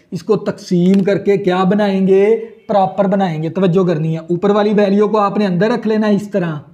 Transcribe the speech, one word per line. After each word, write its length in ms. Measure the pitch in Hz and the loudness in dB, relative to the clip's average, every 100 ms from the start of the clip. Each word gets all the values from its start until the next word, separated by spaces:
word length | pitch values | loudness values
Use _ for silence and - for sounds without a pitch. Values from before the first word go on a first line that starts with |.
| _ | _
इसको 240 | 175 - 202 | -10 -2 -2
तकसीम 640 | 202 196 - 180 180 196 | -4 -10 -2 2 4 2
करके 340 | 190 185 202 196 | 2 0 0 0
क्या 240 | 180 180 | 0 0
बनाएंगे? 720 | 185 208 202 190 190 190 202 226 - - - | 2 2 0 0 2 4 4 0 -2 -14 -2
प्रॉपर 380 | 202 190 - 196 | 0 0 0 0
बनाएंगे। 420 | 196 185 156 160 | 0 -2 -4 -6
तवज्जो 340 | 175 190 180 | -2 0 2
करनी 300 | 180 156 160 | 0 0 -2
है, 120 | 160 160 | -4 -4
ऊपर 220 | 175 202 | -2 0
वाली 200 | 208 208 | 2 2
वैल्यू 340 | 208 202 202 208 | 2 2 2 2
को 100 | 214 | 0
आपने 260 | 202 208 202 | 0 0 0
अंदर 260 | 175 220 | 0 0
रख 140 | 233 214 | 0 -2
लेना 200 | 220 214 | 0 0
है 80 | |
इस 180 | 202 - | 0 -2
तरह 280 | 202 170 147 - | -4 -4 -6 -12